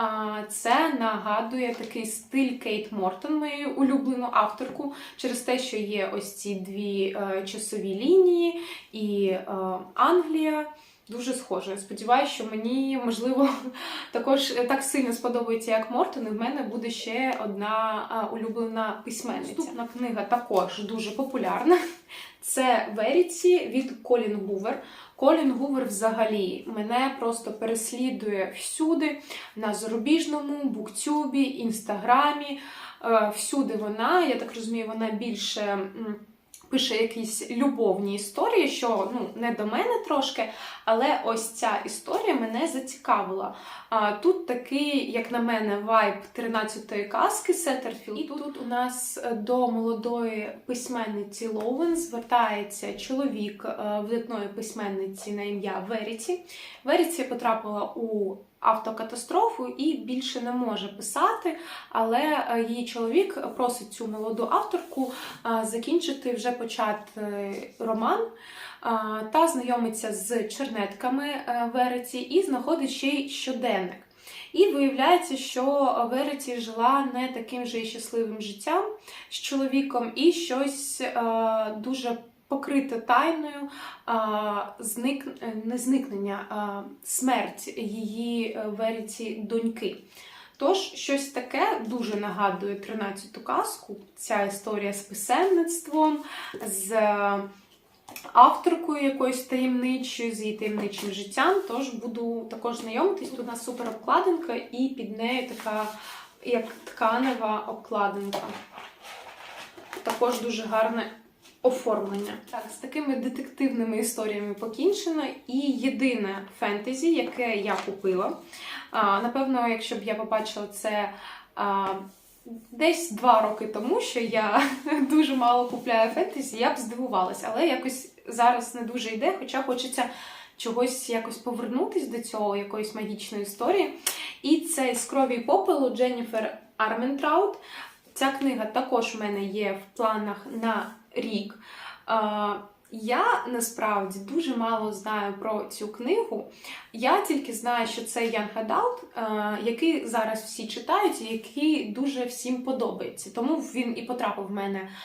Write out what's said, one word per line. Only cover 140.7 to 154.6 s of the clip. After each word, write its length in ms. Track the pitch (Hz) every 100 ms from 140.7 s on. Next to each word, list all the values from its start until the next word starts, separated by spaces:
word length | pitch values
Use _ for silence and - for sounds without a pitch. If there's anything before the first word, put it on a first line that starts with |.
| 208 - - _
рік. 440 | 254 226 208 202 - - - - - -
А, 480 | 220 214 208 208 196 - _ _
я 520 | 226 220 269 453 403 240
насправді 720 | 240 233 - 220 202 190 196
дуже 380 | 196 311 302 233
мало 360 | 226 220 214
знаю 420 | 196 214 214 202 196
про 240 | 220 214
цю 240 | - - 208
книгу. 560 | - 240 440 - 208 - - - - -
Я 300 | 226 262 392
тільки 300 | 381 277 -
знаю, 340 | 226 240 240 226
що 160 | -
це 180 | 226 240
young 460 | 226 220 208 220 220
adult, 320 | 269 480 494 -
а, 420 | 240 220 214 208 214
який 420 | 220 233 330 302 226
зараз 360 | 226 220 220
всі 240 | - - 220
читають 540 | - - 381 392 -
і 20 |
який 600 | 226 226 - 277 302 302
дуже 400 | 220 226 277 254
всім 380 | 240 - 247 247
подобається. 680 | 262 226 220 185 - - -
Тому 220 | 233 262 311
він 420 | - 254 233 226
і 40 |
потрапив 440 | 247 240 208 202 190
в 40 |
мене, 380 | 202